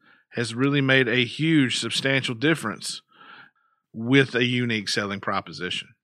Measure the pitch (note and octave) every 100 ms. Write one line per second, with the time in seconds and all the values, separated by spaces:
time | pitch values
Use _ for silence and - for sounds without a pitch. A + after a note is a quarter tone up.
0 | _ _ _ - A#2 A#2 C#3 C#3+ C3+ C3
1 | A#2+ B2 A#2 - D#3+ D#3 B2+ - A2+ -
2 | C3+ C3+ B2+ A#2 D3 E3 A2 - - -
3 | _ _ - - - _ _ _ _ A2
4 | A#2 C#3 C3+ A#2 B2 B2 A#2+ A2 G2 A2+
5 | G#2 G2 - G2 F2 D#2+ F2+ - - _